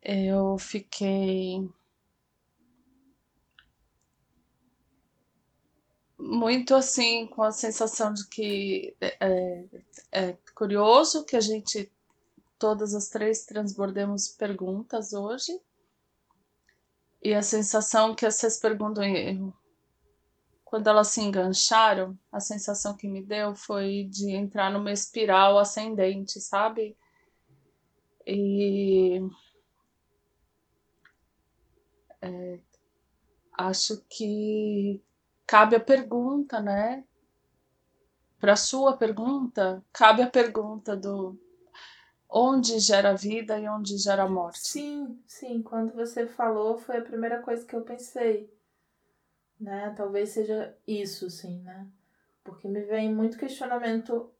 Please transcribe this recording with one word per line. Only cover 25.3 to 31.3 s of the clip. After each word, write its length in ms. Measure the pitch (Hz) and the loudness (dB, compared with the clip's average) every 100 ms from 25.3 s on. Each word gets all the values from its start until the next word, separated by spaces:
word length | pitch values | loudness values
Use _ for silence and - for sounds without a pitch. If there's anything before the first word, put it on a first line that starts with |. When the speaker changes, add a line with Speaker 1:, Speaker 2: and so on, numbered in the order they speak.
| 190 196 202 | 8 8 8
Speaker 1:
ascendente, 840 | 202 208 220 214 190 196 196 - | 4 0 -6 0 0 0 -6 -10
sabe? 560 | - 196 220 220 214 214 _ _ _ _ _ _ _ _ _ _ _ _ - | -4 0 0 0 -6 -8 _ _ _ _ _ _ _ _ _ _ _ _ -6
E, 960 | 202 202 202 202 196 196 190 185 180 190 185 _ _ _ _ _ _ _ _ _ _ _ _ _ _ _ _ _ _ _ | -2 0 2 0 0 4 4 4 2 -4 -10 _ _ _ _ _ _ _ _ _ _ _ _ _ _ _ _ _ _ _